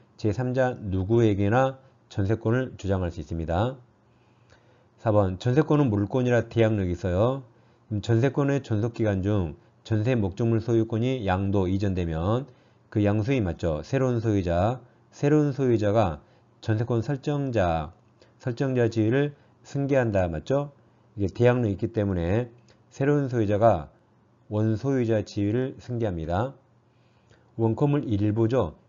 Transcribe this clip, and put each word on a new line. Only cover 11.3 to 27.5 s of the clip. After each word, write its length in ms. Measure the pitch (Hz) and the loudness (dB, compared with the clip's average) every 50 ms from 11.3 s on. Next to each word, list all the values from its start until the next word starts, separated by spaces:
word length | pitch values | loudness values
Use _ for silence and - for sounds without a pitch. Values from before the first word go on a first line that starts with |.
| 92 95 98 98 98 101 95 87 | 0 0 0 0 0 0 2 2
이전되면 800 | 95 98 104 98 92 92 87 82 80 80 85 98 113 127 139 - - _ _ _ _ _ _ _ | 0 0 0 0 0 -2 -2 -2 -2 -2 0 0 0 -2 -2 -6 -14 _ _ _ _ _ _ _
그 160 | - 107 104 | -2 0 2
양수인 400 | 101 101 110 101 123 139 131 101 | 2 2 0 0 0 0 0 0
맞죠? 380 | 87 80 - - 85 78 76 - | -2 -2 -2 -2 -2 -2 -2 -4
새로운 380 | - 131 135 131 127 123 117 | -4 -2 0 0 0 0 0
소유자, 600 | 104 113 104 101 87 87 85 87 92 113 131 123 - - _ _ _ _ | 0 0 0 0 0 0 0 2 2 0 0 -4 -8 -16 _ _ _ _
새로운 420 | - - 143 143 151 151 147 143 127 | -8 -2 0 2 4 4 2 2 0
소유자가 720 | 143 135 127 117 104 104 101 101 113 104 87 76 71 - _ _ _ _ _ _ _ | 0 0 2 2 2 2 2 2 2 2 2 -2 -6 -12 _ _ _ _ _ _ _
전세권 420 | - 110 110 110 120 - 120 113 107 | -4 -2 0 0 0 -2 -2 -2 -2
설정자, 920 | - 143 131 - 151 147 143 139 135 117 107 90 87 82 80 76 78 - - _ _ _ _ - _ _ _ | -2 -6 -4 -4 -4 -4 -2 -2 -2 0 0 2 2 0 -2 -4 -6 -10 -18 _ _ _ _ -20 _ _ _
설정자 500 | - 131 117 - 147 135 131 123 117 110 | -8 -8 -4 -2 -2 0 2 2 2 2
지위를 460 | 117 113 107 110 123 139 143 147 147 - _ _ _ _ _ | 2 2 2 2 2 2 0 0 -4 -8 _ _ _ _ _
승계한다. 640 | - - 139 139 135 139 131 123 113 101 95 90 85 | -8 -4 -4 -2 2 2 2 2 2 2 0 0 0
맞죠? 440 | 80 78 - - 131 143 143 147 - _ _ _ _ _ _ _ _ | -2 -6 -4 -2 -2 -2 -2 -4 -10 _ _ _ _ _ _ _ _
이게 100 | 101 101 | -4 -4
대항력이 460 | 87 - - 120 123 123 127 120 104 98 | -4 0 2 4 4 4 4 2 0 -2
있기 200 | - - 117 - | -2 -4 -4 -2
때문에 580 | 110 104 101 95 87 82 85 98 117 123 120 - - _ _ _ _ _ _ | -2 0 0 0 0 0 0 0 -2 -2 -4 -10 -18 _ _ _ _ _ _
새로운 380 | - - 135 143 147 147 139 127 | -8 -2 0 2 2 2 0 0
소유자가 640 | 123 120 107 98 104 98 113 113 98 80 71 - - _ _ _ _ _ _ _ _ _ _ - | 0 0 0 0 2 4 4 4 4 2 -2 -8 -16 _ _ _ _ _ _ _ _ _ _ -6
원소유자 760 | 107 104 110 110 110 101 123 139 135 131 120 110 113 107 101 | -2 0 0 0 0 0 0 0 0 0 2 2 0 0 -2
지위를 520 | - - 104 101 101 110 127 131 135 - - | -4 -4 -2 -2 0 0 0 -2 -4 -6 -12
승계합니다. 760 | - - 123 117 113 104 90 82 80 78 85 95 120 135 139 - _ _ _ _ _ _ _ _ _ _ _ _ _ _ _ _ _ _ | -12 -8 -6 -4 -4 -4 -4 -4 -4 -4 -2 -2 -2 -4 -6 -12 _ _ _ _ _ _ _ _ _ _ _ _ _ _ _ _ _ _